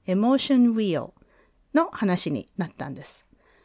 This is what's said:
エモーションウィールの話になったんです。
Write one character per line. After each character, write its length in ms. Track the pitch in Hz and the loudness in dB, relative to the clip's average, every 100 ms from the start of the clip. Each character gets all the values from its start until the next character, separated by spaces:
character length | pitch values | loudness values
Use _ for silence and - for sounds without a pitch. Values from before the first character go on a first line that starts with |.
| - | -2
エ 80 | 185 | 0
モ 180 | 233 | 2
ー 40 | 269 | 2
シ 160 | - | 2
ョ 40 | 262 | 4
ン 140 | 240 | 4
ウ 20 | 220 | 4
ィ 200 | 202 151 | 0 -2
ー 80 | - | -4
ル 60 | _ _ _ _ _ _ | _ _ _ _ _ _
の 160 | 302 330 | 0 0
話 400 | - 202 180 160 | -2 -2 0 -2
に 160 | 135 - - | -6 -8 -8
な 100 | 165 | -8
っ 40 | - | -8
た 120 | - | -12
ん 80 | 135 | -12
で 80 | |
す。 200 | - - _ _ _ _ | -16 -20 _ _ _ _